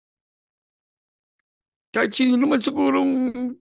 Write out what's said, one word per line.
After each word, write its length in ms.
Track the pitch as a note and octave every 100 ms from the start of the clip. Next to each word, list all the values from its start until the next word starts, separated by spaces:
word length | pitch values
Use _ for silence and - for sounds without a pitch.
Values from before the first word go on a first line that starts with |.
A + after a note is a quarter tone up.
| _ _ _ _ _ _ _ _ _ _ _ _ _ _ _ _ _ _ _
Kahit 180 | G#3+ A#3
sino 240 | G3+ B3+ B3
naman 240 | C#4 C#4+
sigurong 720 | A#3+ D4 C#4 C4+ C#4 C4+ B3+ B3 B3 -